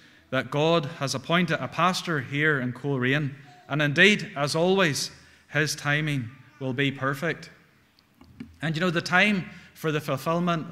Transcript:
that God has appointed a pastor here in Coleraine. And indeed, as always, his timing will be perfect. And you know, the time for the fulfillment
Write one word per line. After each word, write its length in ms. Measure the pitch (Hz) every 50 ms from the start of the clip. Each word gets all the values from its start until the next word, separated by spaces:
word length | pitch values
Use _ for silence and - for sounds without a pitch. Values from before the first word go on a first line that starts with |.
| - - - - _ _
that 220 | - 131 131 123
God 340 | - 143 151 160 170 170 151 135 - -
has 160 | 139 135 -
appointed 440 | 120 - - 165 175 180 156 160 -
a 80 | - 131
pastor 540 | - - 165 180 185 - - 175 165 143
here 380 | 123 110 135 143 151 156 151 135
in 120 | 123 123
Coleraine. 640 | 123 - - 143 139 127 123 127 135 147 156 131 - - - - - - - -
And 140 | 135 151
indeed, 500 | 151 143 139 160 180 208 208 - 156 - -
as 200 | 139 143 147 143
always, 540 | 160 170 185 190 196 190 156 135 - - - - - - - - _ _ _
his 260 | - 147 151 139 143
timing 540 | - - 143 143 151 156 151 143 135 117 110 - - - - - -
will 140 | 135 131 127
be 180 | 127 139 139
perfect. 580 | 139 139 139 135 139 139 180 165 143 - - - - _ _ _ _ _ _ _ _ _ _ _ _ _ - - - - - - - -
And 140 | - 160 156
you 40 | 156
know, 100 | 180 185
the 120 | 160 170
time 480 | 165 - 175 180 196 208 208 190 - - - - - - -
for 180 | - - 160
the 80 | 147 151
fulfillment 680 | 147 - 139 131 - 170 165 170 175 180 170 165 151 -